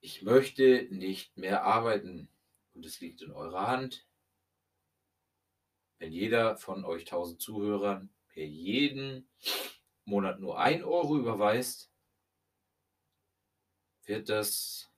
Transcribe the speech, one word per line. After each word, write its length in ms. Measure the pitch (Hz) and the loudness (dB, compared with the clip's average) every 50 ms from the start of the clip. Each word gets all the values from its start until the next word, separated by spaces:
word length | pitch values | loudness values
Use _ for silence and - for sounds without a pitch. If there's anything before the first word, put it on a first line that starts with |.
Ich 200 | - - - - | -14 -14 -14 -8
möchte 640 | 95 101 117 131 135 - - - 135 131 127 123 - - | 0 8 8 8 8 6 0 6 8 8 8 6 4 -2
nicht 460 | 98 95 92 95 95 - - - _ - | -8 -6 -4 -4 -6 -6 -8 -16 _ -8
mehr 260 | - 92 101 - 117 | -4 0 0 2 4
arbeiten 640 | 120 - 113 117 117 107 101 - 92 95 82 - - _ _ _ _ _ _ _ _ _ | 4 4 4 4 2 0 0 -2 -6 -12 -14 -14 -16 _ _ _ _ _ _ _ _ _
und 100 | - - | -18 -16
es 160 | - - - | -16 -14 -14
liegt 220 | - - - - - | -14 -16 -16 -16 -16
in 100 | 151 - | -16 -12
eurer 340 | - - - - 107 113 | -10 -10 -8 -4 -2 0
Hand. 400 | 117 127 127 131 131 - - _ _ _ _ _ _ _ _ _ _ _ _ _ _ _ _ _ _ _ _ _ _ _ _ _ _ _ _ _ _ _ _ _ _ _ _ _ _ _ _ | 0 0 0 -2 -6 -10 -12 _ _ _ _ _ _ _ _ _ _ _ _ _ _ _ _ _ _ _ _ _ _ _ _ _ _ _ _ _ _ _ _ _ _ _ _ _ _ _ _
Wenn 140 | 80 80 80 | -12 -10 -4
jeder 460 | 85 98 113 117 117 113 113 104 - | -2 0 2 4 4 4 4 2 -2
von 260 | - - 95 95 95 | -6 -8 -8 -8 -4
euch 220 | 87 85 82 - | -6 -6 -6 -6
tausend 340 | - - 131 87 87 85 - | -6 -4 -4 -4 -4 -8 -12
Zuhörern 760 | - - 107 101 101 104 104 101 101 101 98 95 95 98 _ _ _ _ _ | -12 -8 -6 -4 -2 0 0 0 0 0 -2 -2 -6 -14 _ _ _ _ _
mir 120 | 80 78 | -10 -10
jeden 840 | 76 76 76 85 95 107 131 147 143 - 269 - - - - 127 _ _ _ - - - - - - - - _ _ _ _ _ | -10 -10 -10 -6 -2 2 2 2 2 0 -4 -8 -8 -10 -12 -14 _ _ _ -8 -6 -6 -4 -6 -8 -12 -16 _ _ _ _ _
Monat 360 | - 101 101 98 95 92 95 | -2 -2 0 0 0 -4 -4
nur 180 | 95 90 - 87 | -6 -6 -2 2
ein 260 | 90 - - - - | 2 4 4 2 2
Euro 320 | - 165 175 165 147 151 | 2 2 2 4 4 2
überweist, 760 | 147 123 117 110 98 104 104 107 120 123 - - - - _ _ _ _ _ _ _ _ _ _ _ _ _ _ _ _ _ _ _ _ _ _ _ _ _ _ _ _ _ _ _ _ _ _ _ _ _ _ _ _ _ _ _ _ | 2 2 2 0 2 4 4 4 4 0 -2 -6 -10 -14 _ _ _ _ _ _ _ _ _ _ _ _ _ _ _ _ _ _ _ _ _ _ _ _ _ _ _ _ _ _ _ _ _ _ _ _ _ _ _ _ _ _ _ _
wird 240 | - 104 107 104 - | -4 -4 -4 -2 0
das 640 | 107 107 107 - - - - - - - - - _ | 0 0 2 0 -2 -4 -4 -6 -8 -10 -12 -16 _